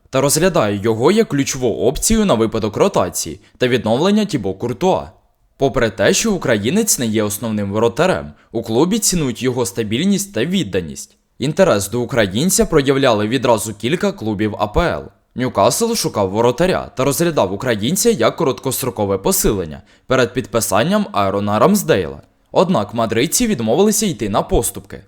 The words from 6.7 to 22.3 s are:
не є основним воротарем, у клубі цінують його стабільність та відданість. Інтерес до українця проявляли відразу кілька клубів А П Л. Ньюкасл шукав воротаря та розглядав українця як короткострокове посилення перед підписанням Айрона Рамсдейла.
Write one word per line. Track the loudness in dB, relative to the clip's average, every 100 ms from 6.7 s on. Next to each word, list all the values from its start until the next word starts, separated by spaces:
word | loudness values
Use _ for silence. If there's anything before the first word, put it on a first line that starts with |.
| 0 0 -2
не | 0
є | 0
основним | -2 -4 -4 -4 -2
воротарем, | 0 0 2 0 0 -6 -16 _
у | -8
клубі | -2 0 2 0
цінують | 0 0 -2 -2
його | -2 -2 -4
стабільність | -4 -4 -2 0 0 -2
та | -4 -2
відданість. | -2 -2 -4 -6 -10 -16 _ _ -6
Інтерес | -2 2 2 2 0
до | -4
українця | -2 0 0 0 0 2 2
проявляли | 2 4 2 2 2 0
відразу | 0 2 2 0
кілька | -6 -4 -2 -2
клубів | -4 -4 -2 -2 -2
А | -2
П | 0
Л. | -2 -2 -8 -18 _ -6
Ньюкасл | -2 2 2 2 -2
шукав | -2 -2 -2 0
воротаря | 2 2 2 0 0 -4 -2
та |
розглядав | -2 0 0 2 0
українця | 0 -2 -2 0 0 2
як | 2 2 2
короткострокове | -2 -2 -4 -4 -4 -2 -2 0
посилення | 0 0 0 -2 -4 -10 -18 _ -2
перед | 0 0
підписанням | -2 -4 -4 0 0 2 0 0
Айрона | -2 0 0 0 4
Рамсдейла. | 4 4 2 0 0 -8 -18